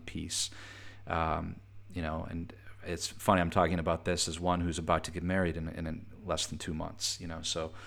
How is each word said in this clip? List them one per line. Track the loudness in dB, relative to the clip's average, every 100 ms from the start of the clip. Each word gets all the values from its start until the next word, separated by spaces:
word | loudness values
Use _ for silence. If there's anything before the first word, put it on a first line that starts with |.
| -6
peace? | -6 -2 -2 -2 -4 -14 -14 -14 -12 -2
Um, | 0 2 2 -2 -8 -12 -16 -10
you | -4
know, | -2 -2 -4
and | -6 -6 -10 -14 -12 -6
it's | -4 -4
funny, | 0 6 8
I'm | 8
talking | 6 6 6
about | 2 2 2
this | 2 0
as | 0
one | 2 4
who's | 2 0
about | 4 2 2
to |
get | -2
married | 0 4 2 2
in, | -4
in, | -4 -4
in | -4 -8 -8 -2
less | -2 -2
than | -4
two | -4
months, | -4 -4 -4 -4 -2
you | -6
know, | -4
so, | -2 -2 -2 -6